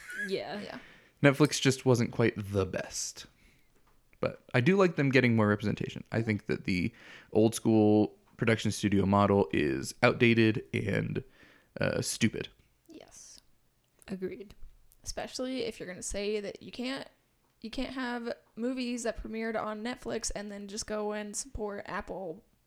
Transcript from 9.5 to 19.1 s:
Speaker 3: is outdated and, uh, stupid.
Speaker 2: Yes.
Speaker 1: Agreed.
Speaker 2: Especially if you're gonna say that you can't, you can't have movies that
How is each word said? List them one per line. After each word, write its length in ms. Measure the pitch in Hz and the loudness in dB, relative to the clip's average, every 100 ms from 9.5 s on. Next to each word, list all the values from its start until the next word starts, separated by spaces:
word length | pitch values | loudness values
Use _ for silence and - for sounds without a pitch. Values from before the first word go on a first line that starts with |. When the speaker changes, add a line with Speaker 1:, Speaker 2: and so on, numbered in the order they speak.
Speaker 3:
is 400 | - 73 67 - - | 2 2 0 -4 0
outdated 600 | 123 120 120 113 110 110 - | 0 4 4 6 4 2 -2
and, 500 | 110 107 110 107 - - _ - _ _ - | -6 -2 -2 -2 -6 -8 _ -20 _ _ -4
uh, 220 | - - | -2 -2
stupid. 480 | - - 113 - - _ _ _ _ | -4 0 0 0 -10 _ _ _ _
Speaker 2:
Yes. 500 | - - - - - _ _ _ _ _ _ - | -20 -20 -20 -20 -20 _ _ _ _ _ _ -14
Speaker 1:
Agreed. 460 | 190 185 190 208 - - - _ _ | -10 -8 -10 -16 -16 -18 -18 _ _
Speaker 2:
Especially 600 | - - 214 - 254 262 - | -12 -8 -8 -6 -6 -4 -6
if 140 | - | -8
you're 80 | 170 | -12
gonna 140 | 180 | -10
say 380 | - 196 202 214 | -8 -6 -4 -4
that 200 | 196 - | -6 -12
you 80 | - | -14
can't, 360 | - 240 269 - _ _ _ _ _ | -10 -8 -8 -12 _ _ _ _ _
you 80 | 220 | -12
can't 240 | 247 254 | -8 -8
have 380 | 262 247 247 233 - _ - | -6 -6 -6 -8 -10 _ -6
movies 480 | 233 262 240 240 | -4 -4 -4 -4
that 180 | 226 | -6